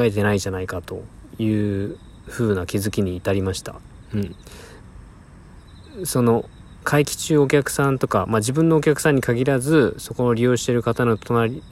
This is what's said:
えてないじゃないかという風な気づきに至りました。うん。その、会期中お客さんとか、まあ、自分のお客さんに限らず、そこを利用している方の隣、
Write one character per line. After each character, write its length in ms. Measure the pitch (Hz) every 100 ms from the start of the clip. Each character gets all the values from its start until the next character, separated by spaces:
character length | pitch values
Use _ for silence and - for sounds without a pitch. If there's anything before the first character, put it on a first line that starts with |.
え 80 | 120
て 120 | 104
な 100 | 101
い 60 | 101
じ 100 | 95
ゃ 20 |
な 100 | 95
い 60 | 92
か 140 | 90
と 220 | - 92 - - - -
い 100 | 110
う 480 | 107 104 98 101 - - - -
風 260 | - 113 95
な 100 | 87
気 120 | 101
づ 120 | 104
き 120 | 110
に 160 | 95 90
至 160 | -
り 80 | 98
ま 120 | 95
し 80 | 92
た。 140 | - - - - -
う 40 | 104
ん。 180 | 92 90 - - - - - - - - - - - - - - - 247 175
そ 160 | 131
の、 240 | 120 113 - - - - -
会 180 | 147
期 140 | 143 -
中 220 | - 151
お 80 | 135
客 220 | 147 -
さ 200 | - 139
ん 100 | 135
と 80 | -
か、 180 | 104 92
ま 100 | 110
あ、 20 |
自 140 | 107
分 160 | 143 165
の 80 | 160
お 40 |
客 200 | 156 147
さ 80 | 156
ん 60 | 139
に 60 |
限 220 | 123 120
ら 160 | 135 135
ず、 360 | 135 160 110 -
そ 160 | -
こ 120 | 113 123
を 60 |
利 100 | 113
用 120 | 123 123
し 100 | -
て 60 |
い 40 | 120
る 60 |
方 220 | 117 113
の 140 | 120 107
隣、 440 | - 117 113 131 -